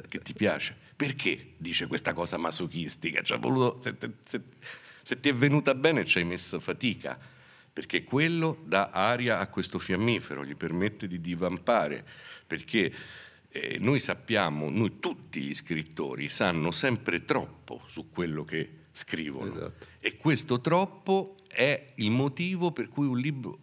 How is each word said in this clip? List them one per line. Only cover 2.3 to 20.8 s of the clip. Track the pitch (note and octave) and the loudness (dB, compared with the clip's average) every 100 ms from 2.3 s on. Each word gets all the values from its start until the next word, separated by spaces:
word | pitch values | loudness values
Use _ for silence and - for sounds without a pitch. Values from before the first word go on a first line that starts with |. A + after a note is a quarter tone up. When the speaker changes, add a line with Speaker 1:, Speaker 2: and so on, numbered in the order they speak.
| E2+ | -2
Speaker 2:
masochistica. | E2 - F2 E2 D#2 - E2+ C#2+ - | -2 -2 -2 -4 -6 -6 -4 -2 -2
C'ha | A#2 | 0
voluto, | A#2+ C3 B2 - | 2 4 2 0
se | - A#2 | -6 -8
te, | A#2 A2 | -8 -10
se, | - A2+ - - - - - - | -8 -8 -8 -16 -18 -16 -18 -20
se | - - | -8 0
ti | D3 | 2
è | |
venuta | B2+ C#3+ D3 C#3 C3 | 6 6 6 4 4
bene | D3+ D3 F2 | 4 4 4
ci | - | 2
hai | |
messo | E2+ F2 - E2+ | 2 -2 -4 -4
fatica, | - E2+ A2 G2 C#2 C2 - - - - - | -4 -2 0 -2 -4 -10 -14 -20 -20 -20 -14
perché | - - F2+ - | -12 -2 -2 2
quello | C3 D#3+ E3+ D#3+ D#3 | 2 2 2 0 -2
dà | - F#2+ G2+ | 2 4 4
aria | F2+ G2+ A#2+ B2 G#2 | 2 2 2 2 0
a | F#2+ | 0
questo | - F#2 F#2 | -2 -4 -4
fiammifero, | - F#2 A2+ G#2+ - C#2 C#2 | 0 2 2 2 -2 -8 -8
gli | D2 | -6
permette | E2 E2+ G2+ G#2 G2+ | -4 0 -2 -2 -6
di | F2 | -6
divampare, | E2 E2+ F2+ F2 - A#2 D2+ C#2 - - - - - | -4 -2 -2 0 2 2 2 -2 -10 -20 -20 -20 -8
perché, | E2 D#2 A2+ E2+ - - - - - _ | -8 0 2 2 0 -12 -18 -20 -20 _
eh, | - - - | -8 -6 0
noi | G2+ C#3 | 2 2
sappiamo, | - F#2 - G#2+ F2+ D2+ D2+ | 2 -4 0 2 2 0 0
noi | E2+ G2+ - | 2 0 0
tutti | - - - D#2+ | -6 -6 -8 -6
gli | C#2 | -4
scrittori | C#2+ - D#2+ D#2+ - D2 B1 D2 | -6 -4 -6 -4 -6 -6 -4 -4
sanno | - G2+ E2 D#2+ | 0 2 2 0
sempre | E2 C3+ A2+ - E2+ - | 0 0 0 0 0 0
troppo | - E2+ - - - - | 0 -2 -8 -14 -14 -14
su | - D#2+ | -14 -10
quello | - F2 D2+ D2+ | -6 -4 -4 -4
che | D#2+ D#2 - - | -4 -4 -8 -16
scrivono. | - - D#2+ D#2 C2+ F#2+ | -12 -6 -6 -6 -6 -8
Speaker 1:
Esatto. | - E2 - - - | -6 -10 -12 -18 -6
Speaker 2:
E | - - | -4 0
questo | D#3 D3 - B2 | 2 2 2 0
troppo | C#3+ F3 | 2 2